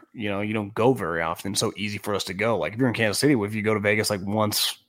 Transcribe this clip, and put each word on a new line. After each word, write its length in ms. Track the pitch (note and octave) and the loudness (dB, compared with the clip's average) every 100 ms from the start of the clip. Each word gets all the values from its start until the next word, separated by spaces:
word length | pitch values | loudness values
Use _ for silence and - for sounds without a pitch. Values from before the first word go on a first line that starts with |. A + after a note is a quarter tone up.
| - | -16
you 160 | A#2+ G#2 | -8 -4
know, 120 | G2 | -2
you 120 | G#2+ | -2
don't 200 | A2 G#2 | -2 -4
go 200 | A2 A2+ | 2 4
very 280 | A#2+ E2+ E2+ | 4 0 -2
often. 300 | E2 E2+ - | -2 -4 -4
It's 80 | G#2+ | -2
so 140 | A2 - | -2 -2
easy 220 | G#2 G2+ | -6 -4
for 180 | - G2 | -4 -4
us 80 | - | -4
to 80 | |
go. 240 | F#2+ A2 G#2 | -2 0 0
Like, 160 | D#2 | -2
if 60 | A2 | 0
you're 80 | B2+ | 0
in 60 | |
Kansas 260 | A2+ A2 F#2+ | 2 0 2
City, 140 | C#3+ | 2
if 200 | C3 G#2 | 2 0
you 80 | G#2+ | -2
go 120 | G#2+ | 0
to 60 | G#2+ | 2
Vegas, 300 | G2+ G#2+ G2+ | 2 2 2
like, 120 | G#2 | -2
once 540 | G2 G#2+ G#2+ - - - | -2 0 0 0 -2 -4